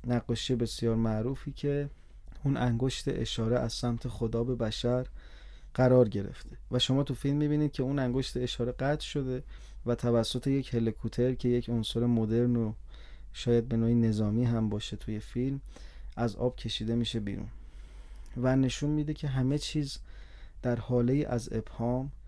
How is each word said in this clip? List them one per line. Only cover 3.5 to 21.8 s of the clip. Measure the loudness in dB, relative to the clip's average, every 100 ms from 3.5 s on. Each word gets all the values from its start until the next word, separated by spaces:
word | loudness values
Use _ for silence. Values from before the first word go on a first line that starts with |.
| 2
از | 0
سمت | -2 -2 -2 -4
خدا | -2 -2 0
به | 0
بشر | 0 -2 0 2 2 0 -10 -14 -16 -16 -16 -8
قرار | 4 8 10 8
گرفته | 4 -4 -8 -12 -14 -2
و | 0
شما | 4 2
تو | 2
فیلم | 0 0 2
می‌بینید | 2 2 2
که | 0
اون | 0 0
انگشت | 2 0 0 -2
اشاره | -2 -2 -2
قطع | 0 0 0
شده | -2 -4 -2 -4 -6 -14 -14 -8 -2
و |
توسط | 0 4 4 4 0 2
یک | 0 2
هلیکوپتر | 0 0 0 -4 2 2
که | 2 2
یک | 2 2
عنصر | -2 0 0
مدرن | 2 4 4 4 4 4
و | 0 -4 -12 -16 -16 -14 -14
شاید | -4 4 4 4
به | 2
نوعی | 4
نظامی | 6 6 4 2 2
هم | 2 2 2
باشه | 0 -4 -8
توی | -6 -6
فیلم، | -6 -2 -2 -2 -8 -14 -16 -14 -12 -2
از | -2 0
آب | -2 -2
کشیده | -6 -4 0
می‌شه | 0 0 -2
بیرون | -4 -4 -8 -10 -14 -14 -16 -16 -16 -14 -10 0
و | 4 4
نشون | 4 2 0
می‌ده | 0 0
که | -4 -2
همه | 0 2 0
چیز | 0 -2 -2 -6 -14 -16 -16 -16 -16 -6
در | -2 -2
حاله‌ای | 2 2 4 2
از | 2 -2 -2
ابهام | -6 -6 -4